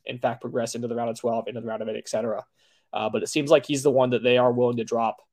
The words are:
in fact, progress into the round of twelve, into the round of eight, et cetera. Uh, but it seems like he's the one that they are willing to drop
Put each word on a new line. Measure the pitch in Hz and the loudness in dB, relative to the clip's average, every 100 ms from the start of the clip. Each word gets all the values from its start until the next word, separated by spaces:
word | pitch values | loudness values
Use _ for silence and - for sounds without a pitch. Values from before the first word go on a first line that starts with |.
| - | -12
in | 127 | -4
fact, | 123 120 | -4 -4
progress | 123 123 117 | -4 -4 -4
into | 117 120 | -4 -6
the | 117 | -4
round | 120 | -4
of | 113 | -4
twelve, | 120 113 107 | -2 -2 -4
into | 117 | -8
the | 113 | -8
round | 110 | -6
of | 110 | -6
eight, | 110 | -8
et | - | -6
cetera. | 110 117 104 - _ _ _ _ | -4 -2 -4 -8 _ _ _ _
Uh, | 104 107 | -6 -4
but | 110 | -4
it | 104 | -2
seems | 151 143 | -2 4
like | 156 - | 4 4
he's | 143 | 0
the | 139 | 2
one | 131 127 | 4 4
that | 123 | 2
they | 120 123 | 4 4
are | 123 | 4
willing | 120 123 120 | 4 2 0
to | |
drop | 110 117 110 - _ | -2 -2 -2 -4 _